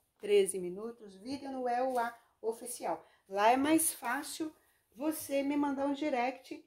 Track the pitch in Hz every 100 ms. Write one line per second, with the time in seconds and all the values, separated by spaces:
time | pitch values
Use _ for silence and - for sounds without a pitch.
0 | _ _ 208 208 196 190 180 190 226 233
1 | 208 190 233 277 269 262 247 240 262 247
2 | 233 - _ _ 220 226 240 - 185 160
3 | - _ - 196 220 262 285 320 - -
4 | 240 269 294 - 311 - _ _ _ 214
5 | 311 302 - 277 277 285 285 269 277 277
6 | 302 247 247 262 - -